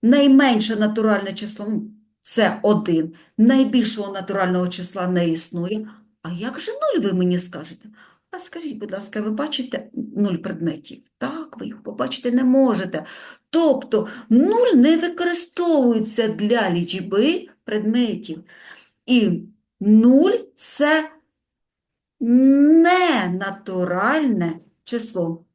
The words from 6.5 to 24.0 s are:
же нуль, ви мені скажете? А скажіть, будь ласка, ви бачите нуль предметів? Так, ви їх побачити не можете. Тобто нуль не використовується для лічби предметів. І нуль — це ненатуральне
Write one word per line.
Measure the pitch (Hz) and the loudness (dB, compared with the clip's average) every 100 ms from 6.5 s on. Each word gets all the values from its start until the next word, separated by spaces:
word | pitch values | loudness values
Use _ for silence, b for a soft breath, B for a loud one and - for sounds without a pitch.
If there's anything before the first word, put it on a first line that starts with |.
| - | -10
же | - | -10
нуль, | 523 622 403 | -6 -2 0
ви | 202 | 0
мені | 180 180 180 | 0 0 -2
скажете? | - 147 156 175 - b b b _ | -6 -14 -16 -20 -20 b b b _
А | 359 | -18
скажіть, | - 339 320 214 | -16 -12 -12 -12
будь | 208 | -10
ласка, | 190 208 214 | -10 -10 -8
ви | 214 | -6
бачите | 214 302 294 254 - - | -6 -6 -6 -6 -8 -10
нуль | - - - 202 175 | -12 -10 -4 -2 -2
предметів? | - 165 170 - - - _ _ | -6 -6 -6 -8 -16 -20 _ _
Так, | 269 311 320 226 | -10 -10 -14 -14
ви | 202 | -14
їх | - | -14
побачити | - 214 254 - 247 | -16 -8 -8 -6 -2
не | 247 | 0
можете. | 254 262 269 202 185 160 B B B B _ | 4 4 4 2 -4 -8 B B B B _
Тобто | 320 330 269 - 214 220 B B | 0 2 0 0 -2 -2 B B
нуль | 226 330 480 494 311 | 4 4 4 4 6
не | 269 320 | 6 4
використовується | 349 339 349 339 - - 349 311 247 226 214 - 220 | 0 -2 -2 -2 -4 -2 0 2 2 2 -2 -2 -2
для | 214 208 233 196 | -2 0 0 0
лічби | 175 170 185 180 196 269 349 - _ | -2 -2 -6 -4 0 2 0 -6 _
предметів. | - 214 214 233 240 180 - 165 - B B B B _ - | -8 -4 -2 0 0 -4 -10 -14 -16 B B B B _ 0
І | 247 202 170 - _ _ _ | 2 2 -2 -6 _ _ _
нуль — | 202 214 240 262 370 480 - - | 4 6 8 6 4 0 -4 -12
це | - - 294 311 311 - _ _ _ _ _ _ _ _ _ _ | -8 -2 0 0 -2 -14 _ _ _ _ _ _ _ _ _ _
ненатуральне | 233 247 269 277 294 320 339 370 359 262 180 180 196 196 - 185 175 180 | 2 4 6 6 6 6 6 4 2 0 -2 -4 -6 -8 -8 -4 -2 0